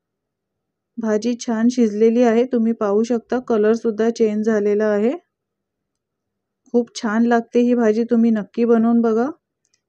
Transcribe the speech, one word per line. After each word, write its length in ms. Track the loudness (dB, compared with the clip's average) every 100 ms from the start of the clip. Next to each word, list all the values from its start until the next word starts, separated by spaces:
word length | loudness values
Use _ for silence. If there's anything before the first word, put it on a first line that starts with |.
| _ _ _ _ _ _ _ _ _ -10
भाजी 360 | -4 -4 -4 -6
छान 280 | -6 -2 0
शिजलेली 560 | 0 0 2 2 4
आहे, 220 | 2 2 0
तुम्ही 280 | 0 -2
पाहू 300 | -2 -2 0
शकता 360 | 0 -4 -4 -6 -2
कलरसुद्धा 640 | 0 2 0 -2 -2 -2
चेंज 360 | 0 -2 0 -2
झालेला 400 | 0 0 0 0
आहे. 240 | 0 -2 -4 -10 _ _ _ _ _ _ _ _ _ _ _ _ _ _
खूप 160 | -4 -4 -6
छान 300 | -4 0 2
लागते 340 | 0 0 0
ही 140 | 2
भाजी, 300 | 2 2 0
तुम्ही 280 | 0 0 2
नक्की 340 | 0 -4 -2 0
बनवून 360 | 2 2 2
बघा. 280 | 0 0 -4 -8 _ _ _ _